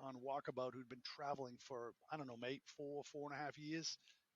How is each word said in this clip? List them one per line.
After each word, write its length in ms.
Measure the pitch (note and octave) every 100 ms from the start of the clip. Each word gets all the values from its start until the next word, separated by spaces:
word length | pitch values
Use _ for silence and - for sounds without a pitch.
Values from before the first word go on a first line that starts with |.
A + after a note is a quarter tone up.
on 120 | C3+ C3
Walkabout 560 | C3 C#3 D3 B2+ B2+
who'd 160 | B2 B2
been 140 | B2 - -
traveling 400 | C#3+ C#3 B2+ A#2+ -
for, 260 | B2+ A#2 - -
I 60 | D#3
don't 100 | C3+
know, 100 | A#2
mate, 260 | A#2+ C#3 - -
four, 260 | C#3+ C#3+ C#3+
four 180 | D3 C#3+
and 80 | C#3
a 40 |
half 160 | D3 C#3+
years. 400 | D3+ D#3+ D#3 - - - _